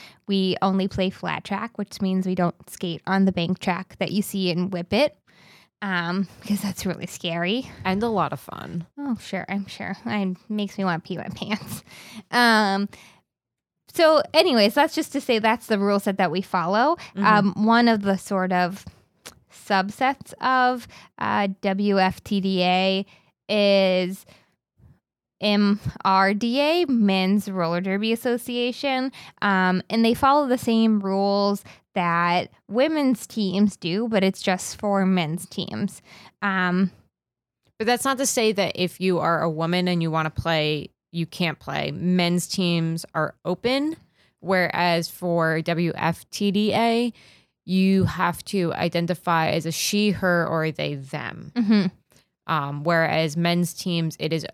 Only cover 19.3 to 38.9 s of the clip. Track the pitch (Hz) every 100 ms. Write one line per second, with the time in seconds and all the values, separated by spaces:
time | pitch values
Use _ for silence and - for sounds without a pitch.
19.3 | - _ - - 196 190 - 262 269 -
20.3 | - - 262 254 254 - - - - 214
21.3 | 214 202 190 196 190 208 196 185 - -
22.3 | 196 190 190 180 185 190 190 196 _ _
23.3 | _ - 214 202 196 190 185 180 190 -
24.3 | - _ _ _ _ - _ _ _ _
25.3 | - 208 208 202 208 - - - 190 196
26.3 | 202 233 247 294 339 320 240 208 190 185
27.3 | 208 196 190 165 170 190 196 220 226 254
28.3 | 240 247 240 240 240 285 262 262 - -
29.3 | - 202 190 185 185 - 226 226 226 269
30.3 | 285 277 247 - 226 226 214 196 196 196
31.3 | 202 202 202 - - _ - 175 170 175
32.3 | 175 - _ - 214 294 311 269 233 -
33.3 | - 196 190 208 - 170 185 233 214 190
34.3 | 190 - 185 - - 208 196 190 185 156
35.3 | 170 - - - - 202 - - - -
36.3 | _ 202 190 180 180 190 - _ _ _
37.3 | _ _ _ _ - 220 247 269 254 269
38.3 | - 220 202 180 - 180